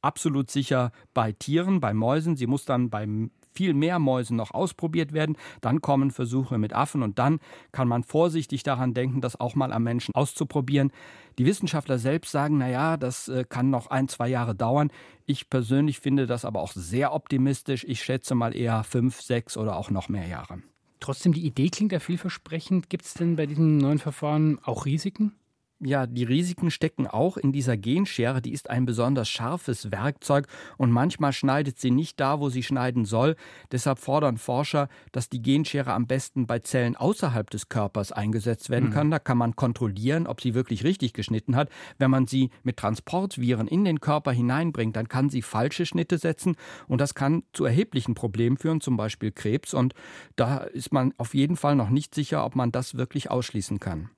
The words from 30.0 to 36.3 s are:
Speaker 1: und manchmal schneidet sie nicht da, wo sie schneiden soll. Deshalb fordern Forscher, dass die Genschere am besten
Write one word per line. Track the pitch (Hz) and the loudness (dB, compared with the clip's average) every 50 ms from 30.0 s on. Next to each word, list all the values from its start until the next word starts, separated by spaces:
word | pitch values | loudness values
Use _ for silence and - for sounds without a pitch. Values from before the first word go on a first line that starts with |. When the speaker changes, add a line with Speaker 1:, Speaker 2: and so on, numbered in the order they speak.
| 110 143 143 _ - - 143 139 139 - - - - - - | -2 -2 -4 _ 0 2 2 2 2 -2 -12 -18 -18 -18 -2
Speaker 1:
und | - 135 120 | 2 4 4
manchmal | 117 117 135 175 - - 160 139 | 6 4 4 2 0 0 0 0
schneidet | 135 - - 135 131 147 151 139 127 - | 0 0 0 2 2 2 0 -2 -4 -2
sie | - 127 | 0 2
nicht | 123 139 165 - - - | 2 2 2 -2 -4 -2
da, | 139 135 147 147 | 0 0 0 0
wo | 143 139 | -2 -2
sie | 123 131 | -2 -2
schneiden | 120 - 135 127 123 127 123 123 113 | -2 0 0 0 0 0 2 0 0
soll. | 101 113 113 127 156 160 - - - - - - - | 2 2 4 4 4 2 0 -8 -20 -20 -20 -12 -6
Deshalb | - 123 - 143 135 - | -4 -2 0 0 -2 -2
fordern | - - 135 151 151 135 117 | 0 0 2 4 4 2 0
Forscher, | 117 - - 123 127 147 - - 147 143 135 - - - - | 0 -2 -2 0 0 0 0 0 0 0 0 -6 -20 -20 -8
dass | - 123 120 - | -6 -6 -6 -4
die | - 123 | -6 -2
Genschere | 117 127 135 147 156 - - 143 135 127 95 | 2 4 4 4 2 0 -2 -2 -2 0 0
am | 110 120 | 0 0
besten | 117 131 135 - - | 0 0 -2 -2 -2